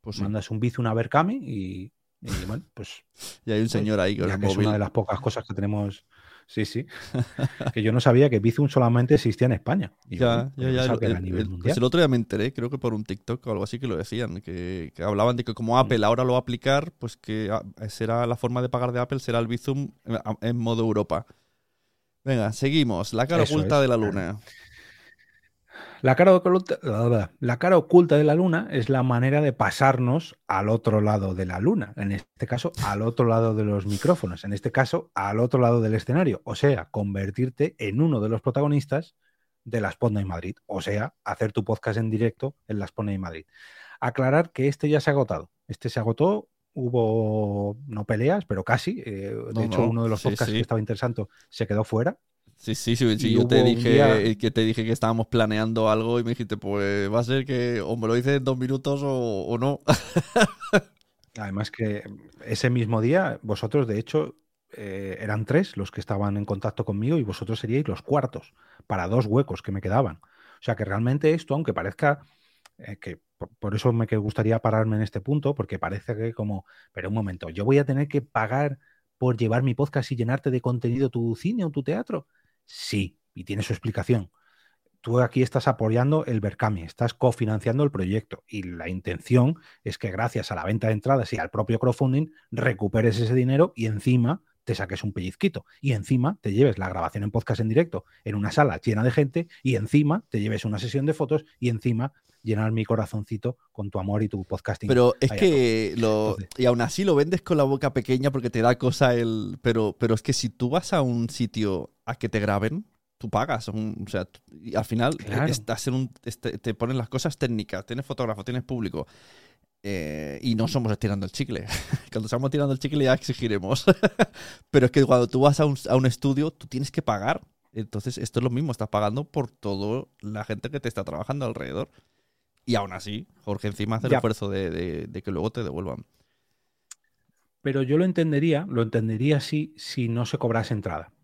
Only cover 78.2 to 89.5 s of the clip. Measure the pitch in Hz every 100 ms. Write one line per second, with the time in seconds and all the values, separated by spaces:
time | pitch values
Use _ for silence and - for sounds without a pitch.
78.2 | - 117 110 131 147 135 _ _ _ _
79.2 | 127 117 117 117 135 117 143 143 127 120
80.2 | 117 135 143 127 127 123 117 127 135 120
81.2 | 117 113 185 233 175 147 135 185 247 208
82.2 | - _ _ _ _ - - 107 92 _
83.2 | _ - 92 104 - 113 113 107 90 120
84.2 | 92 _ _ _ _ _ _ _ - 123
85.2 | 123 - 127 131 131 127 110 113 131 156
86.2 | 151 113 104 - 110 101 82 - 117 -
87.2 | 123 - 107 107 113 123 147 143 92 107
88.2 | - - _ 107 90 87 82 92 - 87
89.2 | - 123 123